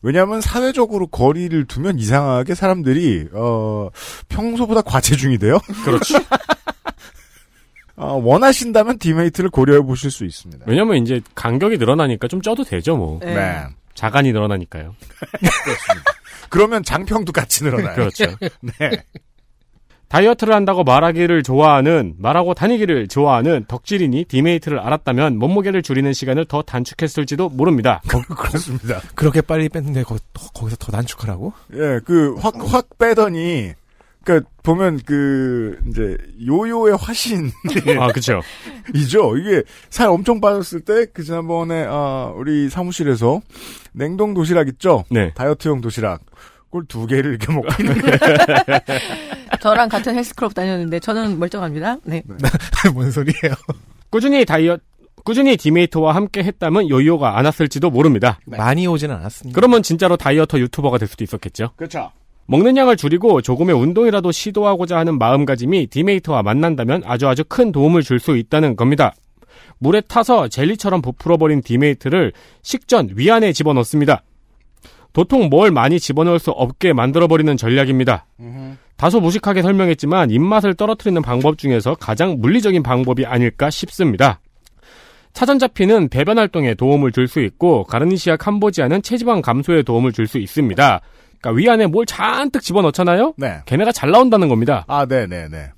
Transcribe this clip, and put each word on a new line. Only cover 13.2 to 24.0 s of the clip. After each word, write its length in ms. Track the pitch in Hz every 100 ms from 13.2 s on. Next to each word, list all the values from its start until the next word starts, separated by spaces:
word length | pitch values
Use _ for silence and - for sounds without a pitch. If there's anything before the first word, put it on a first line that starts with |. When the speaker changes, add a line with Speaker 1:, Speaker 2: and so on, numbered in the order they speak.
| - 101
Speaker 1:
네. 280 | 92 82 76 - _
Speaker 2:
자간이 380 | - 110 123 135
늘어나니까요. 640 | 110 104 98 85 82 80 104
Speaker 1:
<laughs> 400 | - - - -
그렇습니다. 760 | 180 - 151 123 - 165 - - - - -
그러면 320 | 175 214 226
장평도 480 | 170 156 190 220 170
같이 320 | 160 120 -
늘어나요. 300 | 151 123 98
Speaker 2:
그렇죠. 320 | 110 110 - 208 92 185
Speaker 1:
<laughs> 80 | _ 123 -
네. 240 | 151 214 - - _ _ _ _ _ _ _ _ _
Speaker 2:
다이어트를 460 | 151 208 233 220
한다고 300 | 214 196 185
말하기를 580 | 143 131 165 165 175 170
좋아하는, 720 | 131 131 156 143 139 165 101 80
말하고 360 | 101 160 175
다니기를 540 | 180 202 240 202 147 98
좋아하는 560 | 139 147 123 139 156 107
덕질인이 560 | 120 - 202